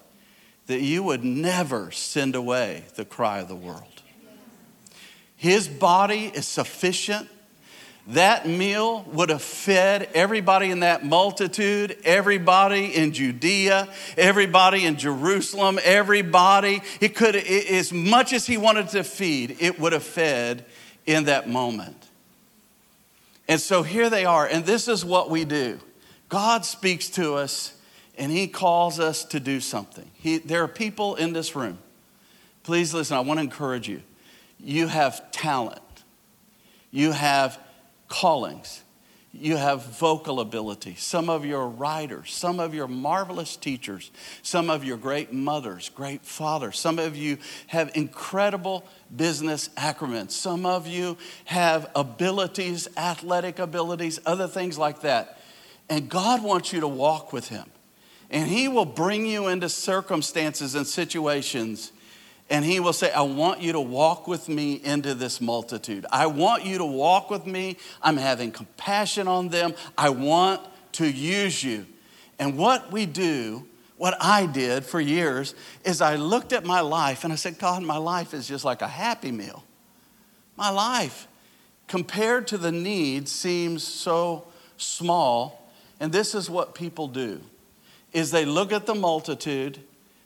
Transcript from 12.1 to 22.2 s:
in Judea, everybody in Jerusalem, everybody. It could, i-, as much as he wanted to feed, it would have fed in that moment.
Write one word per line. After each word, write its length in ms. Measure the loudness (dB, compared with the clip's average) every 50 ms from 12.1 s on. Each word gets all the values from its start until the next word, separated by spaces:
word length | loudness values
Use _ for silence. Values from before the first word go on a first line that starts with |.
| 6 6 6 4 4 4 6 6 8 8 8 6 4 2 0 0 2
in 180 | 2 2 2 2
Judea, 720 | 0 -2 -2 -2 0 0 2 2 2 4 4 4 4 2 0 -6 -12 -14 -4 2 4
everybody 680 | 6 6 6 6 4 6 8 8 8 8 6 4 2
in 120 | 2 0 0
Jerusalem, 840 | 0 -2 -2 0 2 2 2 2 0 -2 0 2 2 4 4 4 4
everybody. 1000 | 6 6 6 6 4 4 2 4 6 6 8 10 10 8 8 6 4 0 -2 -4 -8 -4 0
It 160 | 0 0 2
could, 200 | 4 4 4 4
i-, 40 | 4
as 540 | 2 2 2 0 2 2 2 0 0 0 -2
much 400 | 0 2 6 6 6 6 4 2
as 140 | -2 0 0
he 100 | 0 2
wanted 320 | 4 4 4 4 2 -2
to 140 | -2 -2 -4
feed, 540 | -4 -4 -4 -2 0 0 0 -2 -4 -2 0
it 200 | 0 0 0 2
would 140 | 0 2 2
have 100 | 0 -2
fed 640 | -4 -2 0 2 2 2 2 0 -2 -4 -6 -8 -14 -20 -20 -20 -20 -20 _ _
in 200 | 2 2 4 4
that 220 | 4 2 2 2 0
moment. 640 | -2 0 0 -2 -2 -6 -8 -12 -16 -20 -20 -20 _ _